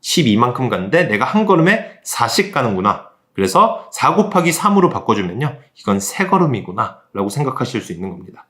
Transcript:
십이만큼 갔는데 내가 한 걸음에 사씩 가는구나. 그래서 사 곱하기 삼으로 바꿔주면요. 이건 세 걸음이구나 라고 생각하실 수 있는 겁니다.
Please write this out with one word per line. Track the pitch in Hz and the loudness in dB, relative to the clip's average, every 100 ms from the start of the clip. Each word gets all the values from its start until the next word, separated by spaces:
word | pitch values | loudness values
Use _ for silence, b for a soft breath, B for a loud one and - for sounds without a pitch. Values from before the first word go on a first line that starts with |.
십이만큼 | - - 135 104 120 123 127 | -2 0 2 2 2 0 -2
갔는데 | 98 95 120 | -2 0 0
내가 | 127 104 | 2 0
한 | 127 208 208 | 0 0 4
걸음에 | 180 165 220 - - | 4 4 2 -2 -16
사씩 | - - 120 - 196 | -12 -2 0 0 0
가는구나. | - 123 95 101 - - _ _ | 0 -2 0 0 -2 -6 _ _
그래서 | - 95 175 220 - - | -4 0 4 4 2 -10
사 | - 135 175 | -2 0 2
곱하기 | 202 185 170 | 2 2 0
삼으로 | 165 202 202 175 | 0 2 4 2
바꿔주면요. | - - 104 90 95 147 - B _ | 0 -2 -2 -2 -4 -6 -6 B _
이건 | - 98 | -2 -2
세 | - - 190 | -2 -4 0
걸음이구나 | 190 165 113 87 98 110 - _ | 2 2 0 -6 -6 -6 -8 _
라고 | 98 98 | -6 -4
생각하실 | 101 143 123 123 113 | -2 -4 -4 -4 -4
수 | - | -6
있는 | 85 95 | -10 -10
겁니다. | 87 78 - - | -12 -18 -20 -20